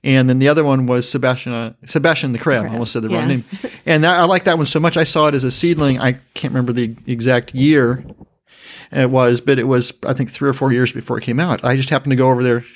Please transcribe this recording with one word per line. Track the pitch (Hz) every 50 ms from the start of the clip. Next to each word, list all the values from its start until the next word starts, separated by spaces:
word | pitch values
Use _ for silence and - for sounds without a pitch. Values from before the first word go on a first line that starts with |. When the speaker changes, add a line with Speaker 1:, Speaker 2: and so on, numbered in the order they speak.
Speaker 1:
And | - 135 131 131 127 127
then | 127 131
the | 135 143
other | 151 160 151
one | 143 135 131 127
was | 123 127 123 123 -
Sebastian, | - 131 131 127 127 127 - 127
uh, | 120 117 117 110 - _ -
Sebastian | - - 160 139 170 156 - - 135
the | 120 113
Crab. | - 160 135 117
I |
Speaker 2:
Crab. | 104 - 107
Speaker 1:
almost | 117 117 110
said | - 120
the | 110 110
wrong | - -
Speaker 2:
Yeah. | 120 135
Speaker 1:
name. | 139 123 113 - - - - - - - _
And | - 165 156 156
that, | 170 185 170
I | 175
like | 175 190 180 -
that | 190 170
one | 165 151
so | 131 - 160
much. | 156 170 160
I | 170 160
saw | - - 160 151 151
it | 143
as | 135 131
a | 127
seedling. | 120 - - 170 170 151 147 139 131 120
I | 120 127 127 127 _ _ _
can't | - - 143
remember | - 131 123 123
the | 120 123 120 113 113 - -
exact | 127 123 117 117 131 127 123 120 - -
year | 127 135 151 156 143 123 117 123 127 - - - _ - _ _ _ _ _ _ _ - - - - - _
it | - 139 131 123
was, | 131 131 127 123 123 123
but | - - 139 127
it | 113
was, | 131 131 123 123 - - _ -
I | -
think, | 135 131 131 113
three | - - 147 139
or |
four | 131 135 139 139
years | 120 123 127 120
before | - 117 110 - 123 110
it | -
came | - 117 131
out. | 175 180 127 - -
I | 123 127
just | 135 131 131
happened | 151 135 - 143
to | 135
go | 127 131 131
over | 131 123
there | 127 123 117 120 117 - -